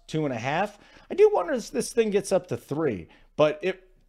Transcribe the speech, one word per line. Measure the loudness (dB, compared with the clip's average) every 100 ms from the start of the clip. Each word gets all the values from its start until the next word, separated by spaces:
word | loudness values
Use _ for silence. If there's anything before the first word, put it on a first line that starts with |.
| -8
two | -4
and | -2
a | -4
half. | -4 -2 -4 -8 -20 -20 -6
I |
do | 4 6
wonder | 6 0
if | -4 -4
this | -6 -2
thing | 0 2
gets | 0 0
up | 0 0
to | -8
three. | -6 -2 -2 -4 -8 -20 _ 2
But | 2 2
it, | -4 -6 -10 _